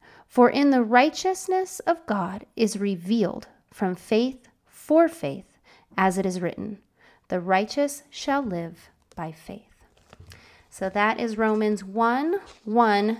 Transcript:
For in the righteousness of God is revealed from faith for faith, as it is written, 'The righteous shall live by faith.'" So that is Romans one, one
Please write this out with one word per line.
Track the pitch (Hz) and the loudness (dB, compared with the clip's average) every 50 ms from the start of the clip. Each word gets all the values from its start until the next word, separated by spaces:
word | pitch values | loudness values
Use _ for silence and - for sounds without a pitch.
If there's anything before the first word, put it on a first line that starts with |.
| _ - - - - | _ -20 -20 -20 -20
For | _ - 247 240 240 | _ 2 4 4 6
in | - 269 285 285 | 6 4 4 4
the | 269 254 233 | 4 4 2
righteousness | 214 240 247 269 311 - - - 370 370 - - - 370 370 381 - - - | 4 4 4 4 4 2 -2 -2 -2 -2 -2 -2 -2 -2 -2 -2 -4 -8 -8
of | - - 339 330 - | -4 -4 -4 -2 -2
God | - 208 202 180 180 190 208 - - - | -6 -4 -4 -4 -6 -8 -10 -14 -10 -4
is | - 226 208 208 196 | -2 -2 0 0 -2
revealed | 202 202 196 170 170 185 226 233 202 - - - - - _ _ _ _ | -4 -4 -4 -4 -4 -2 0 0 0 -2 -2 -6 -14 -16 _ _ _ _
from | - - 208 185 185 | -8 -4 -4 -4 -4
faith | - - - 226 220 240 262 262 - _ _ _ _ _ | -4 -4 -2 0 0 0 0 -4 -8 _ _ _ _ _
for | _ _ - - - 302 320 339 320 | _ _ -10 -2 2 4 4 4 4
faith, | 330 - - 139 139 - - _ _ _ _ _ - _ _ _ - - | 2 -4 -8 -8 -8 -8 -14 _ _ _ _ _ -20 _ _ _ -2 0
as | 190 190 180 196 | 2 2 2 0
it | 190 | -2
is | 190 180 185 | -2 -2 -4
written, | 170 165 - - 196 214 208 - _ _ _ _ _ _ _ _ _ - | -4 -6 -6 -6 -10 -10 -12 -14 _ _ _ _ _ _ _ _ _ -6
'The | 185 180 | -6 -4
righteous | 170 185 190 190 208 214 - 285 285 285 285 - - _ | 0 2 2 2 2 0 -2 -2 -2 -2 -2 -8 -16 _
shall | - - - 294 277 285 | -16 -10 -4 -2 -2 -2
live | 277 220 180 175 170 165 170 - - - _ _ _ _ - - | -2 -2 -4 -6 -6 -8 -12 -16 -20 -20 _ _ _ _ -12 -12
by | 165 160 156 | -10 -10 -12
faith.'" | - - - 196 208 - _ _ _ _ _ _ _ _ _ - - - - - - - - - - _ _ | -14 -18 -18 -18 -18 -20 _ _ _ _ _ _ _ _ _ -20 -20 -20 -20 -20 -20 -20 -20 -20 -20 _ _
So | - - 196 190 | -12 -8 -6 -4
that | 185 208 208 214 226 - | 0 2 2 2 2 0
is | 240 226 214 214 | -2 -4 -2 0
Romans | 220 220 214 214 214 214 214 190 196 | 0 0 2 2 2 0 0 -2 -4
one, | 190 190 220 226 233 240 262 294 330 359 392 - - - - - | -6 -2 0 2 2 2 0 0 -2 -2 -4 -6 -8 -20 -16 -8
one | 214 214 233 233 220 208 202 208 214 226 226 | -2 2 4 4 4 4 2 2 0 -2 -4